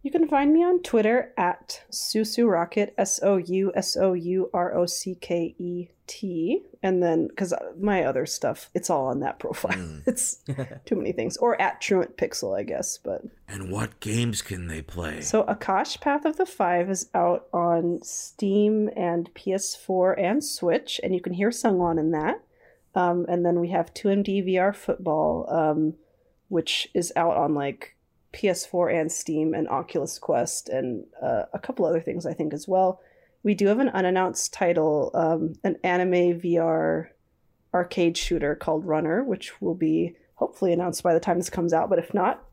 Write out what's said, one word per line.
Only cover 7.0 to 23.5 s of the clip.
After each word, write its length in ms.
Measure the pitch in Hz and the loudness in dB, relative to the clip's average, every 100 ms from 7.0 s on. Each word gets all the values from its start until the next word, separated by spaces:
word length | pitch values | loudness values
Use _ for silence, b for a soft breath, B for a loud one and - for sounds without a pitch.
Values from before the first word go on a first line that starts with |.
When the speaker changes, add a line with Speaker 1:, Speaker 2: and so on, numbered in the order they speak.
Speaker 1:
then, 280 | 175 165 - - | 4 2 0 -2
'cause 180 | 185 170 - 165 | -4 -4 -6 -4
my 240 | 202 190 | 0 2
other 240 | 135 135 - | 2 0 -4
stuff, 420 | - 131 113 - | -4 -4 -4 -6
it's 160 | 180 - | -6 0
all 160 | 156 131 | 0 0
on 140 | 139 | -2
that 180 | 131 - | -4 -4
profile. 320 | - - - 185 | -8 -4 -4 -4
Speaker 2:
Mm. 240 | 85 78 | -6 -4
Speaker 1:
<laughs> 40 | - | -2
It's 340 | - - - - 135 | -2 -4 -6 -8 -8
Speaker 3:
<laughs> 200 | 127 - - | -8 -12 -4
Speaker 1:
too 100 | 202 | -2
many 160 | 196 | -2
things. 240 | - 127 - | -4 -4 0
Or 240 | 233 - | 0 2
at 180 | 190 - | 0 -2
Truant 360 | - 190 - - | 0 2 0 -4
Pixel, 420 | - - 98 98 | -4 -4 -4 -4
I 60 | |
guess, 340 | 101 67 - - | -4 -6 -6 -8
but 240 | - 90 - _ - | -6 -8 -8 _ -14
Speaker 2:
And 240 | 101 95 | -12 -6
what 300 | 98 113 - | -4 -6 -8
games 420 | 107 113 120 107 | -4 -2 0 -4
can 240 | - 92 87 | -6 -8 -8
they 160 | 78 | -10
play? 380 | 73 87 82 76 | -10 -8 -8 -6
Speaker 1:
So 240 | - 220 | 0 0
Akash 560 | - 208 - 285 302 - | 0 -2 0 -2 -2 -4
Path 240 | 294 285 | -2 0
of 120 | 311 320 | 0 -2
the 100 | 370 | -4
Five 440 | - 185 175 185 | 0 2 2 0
is 180 | 190 - | -4 -2
out 320 | 185 175 175 - | 0 2 2 -2
on 480 | 175 175 170 170 170 | 0 2 2 2 -2
Steam 880 | - - - - 202 202 208 214 214 - | -6 -12 -12 -4 0 4 4 4 0 0
and 360 | 175 170 170 | 0 0 -4
P 180 | - - | -8 -4
S 240 | 190 - - | -2 -4 -8
four 420 | - 185 185 190 | -2 2 2 2
and 240 | 180 262 | 2 0
Switch, 580 | 294 - 175 269 - - | -2 -2 0 0 -2 -6
and 100 | 190 | -2
you 60 | 180 | -2
can 120 | 180 | -2
hear 180 | 180 202 | 0 -2
Sungwon 500 | 233 233 185 175 165 | 0 2 2 2 2
in 100 | 156 | 2
that. 320 | 160 160 415 _ b b b b - | 0 0 -4 _ b b b b 0
Um, 280 | 180 175 175 | 2 0 0
and 180 | 175 | 0
then 140 | 175 | 2